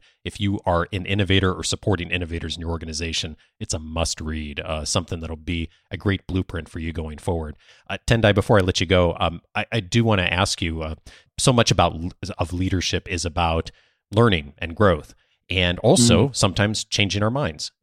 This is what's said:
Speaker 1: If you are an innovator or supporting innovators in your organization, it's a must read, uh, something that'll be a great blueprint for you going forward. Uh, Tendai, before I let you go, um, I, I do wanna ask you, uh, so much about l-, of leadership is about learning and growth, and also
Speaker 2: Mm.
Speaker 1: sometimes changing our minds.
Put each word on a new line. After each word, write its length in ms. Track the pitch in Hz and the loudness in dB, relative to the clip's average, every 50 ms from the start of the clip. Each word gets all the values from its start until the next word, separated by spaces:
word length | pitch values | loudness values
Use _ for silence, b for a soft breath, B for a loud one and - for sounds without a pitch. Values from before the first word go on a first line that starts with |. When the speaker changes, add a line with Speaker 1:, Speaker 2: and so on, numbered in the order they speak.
| b b b b - | b b b b -12
Speaker 1:
If 160 | 92 - - | -10 -6 -2
you 200 | 104 101 98 - - | -2 0 0 0 0
are 220 | 95 87 85 87 - - | 0 0 0 0 -2 -4
an 120 | 95 87 | -6 -4
innovator 460 | - 98 101 101 85 95 95 90 92 90 | -2 0 0 2 2 4 4 4 2 0
or 100 | 82 80 | -2 -4
supporting 480 | - - - - 110 98 85 85 87 | -6 -6 -4 -2 -2 -2 -2 -2 -4
innovators 440 | 90 90 90 80 85 82 82 82 76 | -4 -4 -4 -4 -6 -6 -6 -6 -8
in 60 | 90 | -6
your 80 | 85 82 | -6 -6
organization, 680 | 85 80 78 80 78 78 85 82 80 - - 82 78 b b b b _ | -6 -6 -6 -8 -8 -6 -6 -6 -6 -6 -6 -8 -10 b b b b _
it's 140 | - - - | -8 -6 -6
a 60 | 82 | -6
must 420 | 78 78 80 82 82 - - - | -6 -6 -4 -2 -2 -2 -2 -6
read, 380 | 80 78 78 78 76 73 71 - | -6 -6 -6 -6 -8 -8 -8 -10
uh, 260 | - - 78 78 76 | -8 -6 -6 -6 -4
something 340 | - - 98 80 - - 82 | -4 -2 -4 -4 -4 -8 -8
that'll 140 | 80 78 82 | -8 -8 -10
be 320 | 78 76 85 87 82 80 b b b b b | -8 -6 -6 -4 -4 -4 b b b b b
a 60 | - | -12
great 300 | 87 - 104 95 90 - | -4 -2 -2 -2 -2 -4
blueprint 420 | - 92 92 90 - - 85 76 - | -4 -4 -4 -4 -4 -8 -10 -10 -10
for 80 | - 85 | -10 -8
you 140 | 80 85 80 | -8 -6 -6
going 240 | 85 78 78 76 | -6 -8 -8 -10
forward. 380 | 73 - 101 87 82 78 76 76 b b b b b b - | -8 -6 -4 -4 -4 -6 -8 -12 b b b b b b -12
Uh, 80 | 98 - - | -12 -6 0
Tendai, 280 | - 120 113 110 104 101 | 2 2 6 6 6 6
before 260 | 101 - - 120 101 | 6 4 6 4 6
I 20 | |
let 180 | 92 90 - - | 6 4 2 0
you 60 | - | 2
go, 320 | 80 95 90 90 85 - - | 4 4 4 4 4 2 0
um, 220 | 98 - 85 - - _ - | -2 -4 -4 -6 -12 _ -8
I, 100 | - 104 - | -8 -6 -4
I 80 | 113 117 | -4 -4
do 240 | 92 87 - 117 113 | -4 0 2 2 4
wanna 200 | 113 107 95 90 | 4 2 2 2
ask 380 | 90 87 90 98 - - - | 0 2 2 0 0 0 -2
you, 220 | 95 82 80 80 80 | -4 -4 -4 -4 -6
uh, 120 | 78 78 - B B B B B B _ - | -8 -8 -10 B B B B B B _ 2
so 120 | - 139 | 2 4
much 200 | 127 117 113 - | 6 6 4 4
about 220 | - 90 90 85 80 | 4 4 4 2 2
l-, 160 | 80 82 87 - - - - - | -2 -8 -8 -8 -10 -12 -10 -6
of 160 | - - 80 90 | -6 -6 -4 -2
leadership 560 | 87 95 95 95 90 - - - 90 - - | -2 0 0 0 0 0 -2 -4 -4 -4 -6
is 140 | 90 82 80 | -6 -6 -6
about 460 | 87 76 87 85 82 82 82 - - b b b b b b b _ 101 | -4 -2 0 0 0 0 -2 -4 -6 b b b b b b b _ 2
learning 400 | 107 117 117 95 80 73 73 - _ | 4 4 4 4 2 -2 -8 -12 _
and 160 | 87 82 80 | -12 -10 0
growth, 380 | - 107 98 85 76 73 - _ _ _ _ _ _ _ - | 2 4 4 4 2 -2 -10 _ _ _ _ _ _ _ -4
and 280 | 90 92 90 87 90 90 | 0 0 2 2 0 2
also 500 | - 117 - - 120 117 87 82 107 - | 4 4 4 6 6 6 6 4 4 2
Speaker 2:
Mm. 60 | 120 | 2
Speaker 1:
sometimes 480 | - - 98 82 - 101 107 107 - - | 0 0 0 2 2 0 0 0 -4 -6
changing 360 | - - - 104 95 90 101 | -4 -2 0 0 0 0 0
our 80 | 104 110 | 0 0
minds. 420 | 123 143 147 90 76 73 - - - _ | 0 -2 -4 -4 -6 -8 -12 -14 -14 _